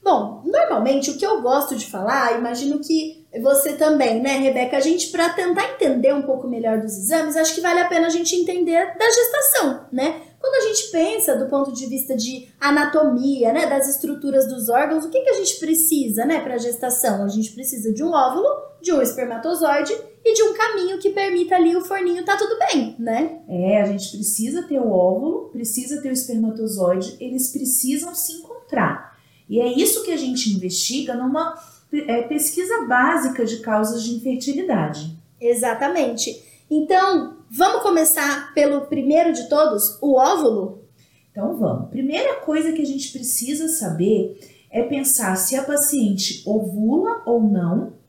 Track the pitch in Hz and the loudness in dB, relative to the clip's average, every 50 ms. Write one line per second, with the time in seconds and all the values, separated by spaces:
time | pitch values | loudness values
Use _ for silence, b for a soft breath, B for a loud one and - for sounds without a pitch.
0 | - 403 339 233 208 208 - - - 302 415 587 679 622 - 226 214 262 277 277 | 4 4 2 2 2 -2 -8 -8 -6 0 2 2 2 4 2 0 2 2 2 2
1 | 269 - - - 392 403 440 - 240 240 262 277 277 277 277 226 208 - - 196 | 0 -2 -4 -2 0 0 0 2 2 2 2 2 0 -2 -4 -8 -8 -8 -8 -4
2 | 185 214 254 277 254 233 233 233 240 240 247 247 285 277 294 294 - - 320 320 | -2 0 0 2 2 0 0 0 -2 -4 -4 -4 -2 -2 -2 -2 -2 0 -2 -2
3 | 311 320 - - - _ - 233 226 269 277 277 - 302 302 - 311 311 311 285 | -2 -2 -10 -14 -20 _ -10 0 2 4 4 4 2 0 0 2 2 4 4 4
4 | 262 233 226 226 247 269 277 269 269 269 262 254 247 247 - 277 269 311 330 359 | 4 2 2 0 0 0 0 2 2 2 2 2 0 0 2 2 2 2 2 2
5 | - - - 339 330 339 339 - 370 359 349 349 427 539 - - - 294 262 247 | 0 -4 0 0 0 0 2 0 0 0 0 0 0 -2 -2 0 2 2 2 4
6 | 220 269 285 285 269 - 262 254 - 247 240 226 226 226 220 214 214 214 196 196 | 4 4 4 4 2 0 -2 -2 -2 -6 -6 -2 0 0 0 0 -2 -4 -6 -4
7 | 190 196 311 320 311 302 294 320 320 311 - - 330 359 339 359 359 359 349 339 | -4 0 0 0 0 0 0 2 2 2 0 0 0 2 2 2 2 2 2 2
8 | 330 339 330 349 339 330 - 359 349 359 359 359 349 320 330 339 381 370 - - | 2 2 2 0 0 0 0 0 0 0 0 0 0 2 4 2 2 2 -2 2
9 | 427 466 453 480 480 466 508 605 554 - - 523 381 277 254 - - - - 247 | 2 4 4 4 4 2 2 2 2 2 2 4 2 0 -2 -4 -8 -8 -4 -2
10 | 262 311 320 B B B B B - 523 539 523 427 440 427 415 - - - 330 | -2 -2 -2 B B B B B -4 0 2 2 2 2 0 -2 -4 -2 0 0
11 | 320 381 440 440 - - 262 226 269 262 277 277 277 277 247 226 262 240 247 262 | 2 2 0 0 0 0 0 0 0 0 0 0 -2 -2 -4 -8 -8 -6 -6 -6
12 | - - 262 226 220 240 262 254 - - _ _ 277 285 294 302 294 285 - 311 | -4 -4 -4 -4 -2 -4 -6 -10 -14 -18 _ _ 0 2 2 2 2 2 2 2
13 | 302 285 247 240 254 277 277 254 233 226 233 311 - - 277 277 - - 277 - | 4 4 2 2 2 0 2 2 2 2 2 2 0 0 0 0 0 0 -2 -4
14 | - 320 285 - - 277 269 269 269 220 262 247 220 226 233 254 294 302 320 320 | -4 -6 -6 -4 -4 0 2 2 2 2 -2 -6 -2 0 2 2 2 2 0 -2
15 | 302 - - 523 523 554 - 392 392 - - - 330 311 320 320 - - 320 294 | -2 0 -2 0 2 2 2 2 0 -2 -4 -4 -2 0 0 2 2 2 2 0
16 | 269 233 208 214 233 277 330 294 - - 247 233 226 240 233 - - 254 240 - | 0 0 0 0 0 0 0 0 -2 -4 -4 -4 -4 -4 -6 -4 -4 -2 -2 0
17 | - 240 202 196 202 202 202 220 220 214 - - 262 - - 240 208 226 214 - | 0 0 0 0 -2 -2 0 -2 -2 -2 -6 -10 -8 -8 -8 -4 -2 -2 -2 0
18 | 294 339 339 294 262 254 254 330 415 571 587 - - - - - 330 359 339 285 | -2 0 2 4 2 2 2 2 2 0 0 0 -8 -14 -20 -8 -2 0 2 2
19 | 247 233 - - 247 233 233 226 - 311 349 320 320 294 285 285 285 - - - | 2 0 -2 -4 -6 -6 -6 -6 -4 -4 -2 0 2 2 2 2 0 -2 -4 -6
20 | B B B B _ 453 427 - 440 392 - - 440 453 440 403 359 370 381 381 | B B B B _ 2 4 4 4 2 4 2 0 0 0 -2 -2 -2 -4 -2
21 | - 403 392 403 392 392 370 349 349 - 370 359 339 330 349 359 349 - 392 392 | -2 -2 -2 0 -2 0 0 0 0 2 4 4 4 4 4 2 -2 -2 -4 -2
22 | 359 359 349 359 349 381 392 415 427 427 466 440 719 - - 294 240 220 - - | 0 0 -2 -2 0 -2 0 0 0 -2 0 0 0 0 2 0 0 -2 -6 -6
23 | 233 233 220 233 302 320 320 - - - 180 180 180 190 208 208 202 202 202 196 | -4 -2 0 0 -2 -2 -4 -10 -12 -8 -4 -2 0 4 4 4 4 2 0 -4
24 | - - - 202 214 - - - 220 247 294 349 349 - 294 269 247 220 196 185 | -6 -8 -8 -6 -4 -4 -2 -2 -2 -2 -2 -4 -4 -2 -2 0 0 2 2 4
25 | 180 180 190 214 262 311 359 - - - - 226 233 226 - 247 247 254 294 294 | 4 4 2 0 -2 -2 -4 -4 -6 -10 -10 -8 -8 -6 -6 -6 -6 -6 -8 -6
26 | 285 269 254 254 - - 240 220 220 220 220 226 220 214 196 196 185 175 185 190 | -4 -4 -4 -4 -4 -2 -2 0 0 0 -2 -2 -4 -4 -2 0 2 2 2 0
27 | 185 - - - 240 254 254 262 254 - - - 269 - - - - 254 285 302 | -2 -6 -10 -12 -10 -8 -4 -4 -4 -4 -4 -4 -4 -2 -2 -2 0 0 -2 -2
28 | 330 349 349 - - - 320 339 330 - 466 508 - - - 247 190 160 139 - | -4 -6 -8 -6 -8 -8 -8 -10 -14 -16 -18 -18 -12 -6 -2 0 0 0 -2 -6
29 | B B B B B B B B B B 202 226 240 247 247 262 359 - - 440 | B B B B B B B B B B 0 0 0 2 2 2 2 2 2 0
30 | - 359 339 285 262 254 254 - - 220 196 185 180 185 180 - - - 240 277 | -2 -4 -4 -4 -2 -4 -4 -2 -2 0 -2 -2 -2 -4 -4 -4 -4 -2 -4 -4
31 | - - 247 240 254 262 277 311 330 320 320 B B B B B B _ - 294 | -4 -4 -4 -4 -2 -2 -2 0 -2 -4 -6 B B B B B B _ -6 -6
32 | - - 233 240 233 233 302 302 - - - 349 359 381 453 453 277 233 254 247 | -2 -2 -2 -2 -2 -2 -2 -2 -2 -2 -2 -4 -4 -2 -2 -4 -2 0 2 2
33 | 254 302 339 311 254 262 254 - 233 214 226 - - 233 214 214 220 214 233 233 | 2 2 2 0 0 -2 -2 -2 -2 -2 -2 -6 -4 -2 0 0 0 0 -2 -4
34 | 214 233 240 226 - 269 254 - - 277 269 330 381 359 269 185 160 151 151 151 | -4 -4 -6 -4 -4 -4 -4 -2 -2 -4 -4 -4 -2 -2 0 0 0 -2 -4 -8
35 | 151 160 - - - _ _ _ - 240 240 220 233 240 226 226 277 294 359 349 | -10 -12 -12 -14 -20 _ _ _ 0 0 0 2 0 -2 -2 0 -2 -2 0 0
36 | 285 247 233 220 - - - B B B B B B B 302 302 302 - 381 370 | 0 -2 -2 -4 -6 -6 -8 B B B B B B B 0 0 2 4 4 4
37 | 381 392 392 320 240 - - - - _ 226 240 339 392 - 453 - 415 359 330 | 4 4 2 2 0 -2 -10 -18 -20 _ 0 2 2 2 4 2 2 2 4 4
38 | 320 311 - 330 285 285 277 269 - - - 320 294 285 285 277 - - 302 285 | 4 4 2 2 0 0 -2 -4 -6 -4 2 2 4 4 2 0 -2 -4 -4 -2
39 | 240 262 294 320 339 339 294 - - - 294 294 311 311 214 208 202 - - - | 0 4 4 4 4 4 2 -2 -2 0 2 4 4 4 2 0 -2 -4 -4 -2
40 | - 294 277 254 262 277 403 349 302 247 220 202 185 190 - - - _ _ b | 0 4 6 6 6 6 4 4 2 2 2 2 -4 -6 -8 -12 -20 _ _ b
41 | b b b b b b _ 202 196 262 339 294 220 170 - - - - - 269 | b b b b b b _ -6 -4 -4 -2 0 0 0 0 -2 -6 -6 -6 -4
42 | 262 277 302 - 508 554 - - - - 302 311 320 330 320 320 294 269 269 277 | -4 -2 -2 0 0 0 -2 -2 -2 -2 0 0 0 0 0 0 -2 -2 -2 -6
43 | - - - 262 247 - - - 240 247 302 302 320 240 214 - 214 180 160 160 | -6 -8 -10 -8 -6 -4 -4 -4 -4 -4 -4 -4 -2 -4 -4 -2 -2 -4 -2 0
44 | 175 202 220 196 - - B B B B B B B B - 220 240 247 285 277 | 2 2 2 2 0 -2 B B B B B B B B -2 -2 -2 -2 -2 -2
45 | 269 - - - 220 190 185 190 - - 254 262 269 285 294 285 285 - 294 277 | 0 0 0 0 0 0 -2 -2 -2 -2 -2 -2 -2 -2 0 0 0 0 2 2
46 | 226 202 196 185 - - - - - - 208 214 196 180 175 208 214 220 262 330 | 2 2 0 0 -2 -4 -6 -6 -4 -2 0 0 0 -2 -2 0 0 2 2 2
47 | 381 440 466 440 - 233 233 233 220 208 196 185 175 170 175 233 - - - - | 2 0 -2 -4 -2 0 2 2 4 4 2 2 2 2 0 0 -2 -4 -10 -18
48 | _ | _